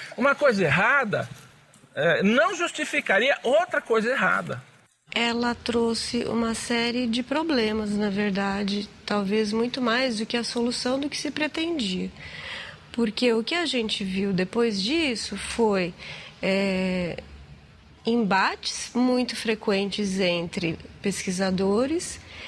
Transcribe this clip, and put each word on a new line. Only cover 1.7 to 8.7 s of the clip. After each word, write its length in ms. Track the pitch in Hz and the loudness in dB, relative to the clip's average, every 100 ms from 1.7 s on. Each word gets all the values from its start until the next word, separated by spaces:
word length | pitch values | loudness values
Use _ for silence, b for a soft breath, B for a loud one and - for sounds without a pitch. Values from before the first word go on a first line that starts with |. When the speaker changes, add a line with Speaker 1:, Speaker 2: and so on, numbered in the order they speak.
| - - | -20 -10
Speaker 1:
é, 300 | - 165 147 | 0 4 4
não 320 | 190 247 359 349 | 4 6 4 2
justificaria 840 | 330 - 302 294 - 196 262 - | -4 -2 -2 -2 2 4 4 2
outra 360 | 226 302 359 294 | 4 2 2 -2
coisa 300 | - 226 220 | 2 2 2
errada. 500 | 262 185 190 165 123 - - _ _ _ | 2 2 2 -2 -8 -10 -20 _ _ _
Speaker 2:
Ela 400 | - 233 233 240 | -2 0 0 0
trouxe 720 | 233 - 233 233 226 - 240 | -2 -2 0 2 0 -2 -2
uma 300 | - 233 226 | -2 0 0
série 520 | 226 - 233 233 240 247 | -2 -2 0 0 0 0
de 160 | 240 | -2
problemas, 680 | 247 294 330 262 214 214 208 | -2 -2 2 2 2 0 0
na 200 | 208 208 | 0 0
verdade, 760 | 196 208 196 196 196 196 | 0 0 0 0 0 -2